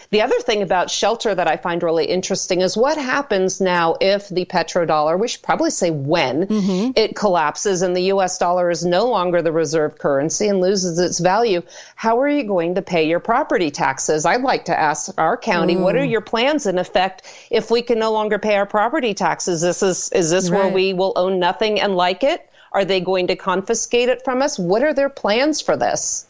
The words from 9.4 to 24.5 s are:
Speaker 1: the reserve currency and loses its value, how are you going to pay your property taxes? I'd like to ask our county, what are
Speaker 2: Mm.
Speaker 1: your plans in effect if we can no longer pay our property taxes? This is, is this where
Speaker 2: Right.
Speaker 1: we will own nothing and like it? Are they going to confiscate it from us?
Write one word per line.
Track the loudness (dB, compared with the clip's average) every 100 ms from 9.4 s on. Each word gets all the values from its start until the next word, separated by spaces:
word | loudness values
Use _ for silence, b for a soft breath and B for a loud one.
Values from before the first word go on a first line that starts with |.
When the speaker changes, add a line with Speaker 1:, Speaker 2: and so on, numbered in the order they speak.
Speaker 1:
the | 0
reserve | 0 0 0 -2 -2
currency | 0 0 0 0 0
and | 2
loses | 2 0 -2 0
its | -2 0
value, | 0 2 2 0 -4 B B -6
how | 0 2
are | 2
you | 0
going | 0 0 0
to | -2
pay | -2 0 2
your | 0
property | 0 0 0 0 0
taxes? | 0 -2 0 0 0 2
I'd | 2
like | 2 -2 -2
to | 0
ask | 0 -2 -4 -2
our | 0 0
county, | 0 0 2 2
what | 2 0
are | 0
Speaker 2:
Mm. |
Speaker 1:
your | -2
plans | -2 0 0 0 0
in | -2
effect | 0 0 0 -4 B B B
if | -2 0
we | 0
can | 0 0
no | 0
longer | 0 0 -2
pay | 0 0
our | 2
property | 0 0 0 -2
taxes? | 0 -2 -2 -2 0
This | 0 0
is, | 0 0 -2
is | 0 2
this | 0 2
where | 2
Speaker 2:
Right. | 2
Speaker 1:
we | 2 0
will | 0 -2 0
own | 0 0
nothing | 0 0 0 0
and | 0 2
like | 0 2
it? | 0 -2 -6 b b
Are | -2
they | 0 0
going | 0 0 0
to | -2
confiscate | -2 -2 0 -4 0 0 2
it | 0
from | -2 -2
us? | -2